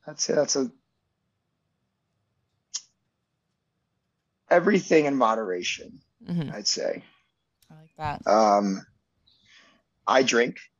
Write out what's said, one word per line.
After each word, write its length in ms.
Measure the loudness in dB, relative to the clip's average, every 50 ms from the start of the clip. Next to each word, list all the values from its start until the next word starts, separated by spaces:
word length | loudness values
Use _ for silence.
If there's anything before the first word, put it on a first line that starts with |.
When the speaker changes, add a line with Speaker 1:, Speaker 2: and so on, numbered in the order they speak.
| _
Speaker 1:
That's, 220 | -18 -8 -8 -4
that's 280 | -2 0 0 0 0 -2
a, 160 | -4 -4 -4 -6 _ _ _ _ _ _ _ _ _ _ _ _ _ _ _ _ _ _ _ _ _ _ _ _ _ _ _ _ _ _ _ _ _ _ _ _ _ _ _ -16 -16 -16 _ _ _ _ _ _ _ _ _ _ _ _ _ _ _ _ _ _ _ _ _ _ _ _ _ _ _ _ _ _ _ _ _
everything 560 | 2 2 4 4 0 0 0 2 2 2 4
in 100 | 2 0
moderation, 840 | 2 2 2 2 0 -4 -6 -6 -6 -6 -8 -8 -10 -12 -20 -20 -20 _ _ _ _ -12
Speaker 2:
Mm-hmm. 300 | -8 -6 -6 -6 -6 -10
Speaker 1:
I'd 120 | -8 -6
say. 360 | -6 -4 -4 -4 -6 -6 -8 -12 _ _ _ _ _ _ _ _ _ _ _ _ _
Speaker 3:
I 40 | -20
like 160 | -20 -20 _ _
that. 280 | -10 -8 -8 -8 -6 0 2
Speaker 1:
Um, 540 | 2 4 4 4 4 4 2 0 -4 -6 -10 _ _ _ _ _ _ _ _ _ _ _ _ _ _ -20 _ _ _ _ _ _ _ _ _
I 160 | 2 2 2 4
drink. 340 | 4 2 2 2 0 -2 -12 -20 _ _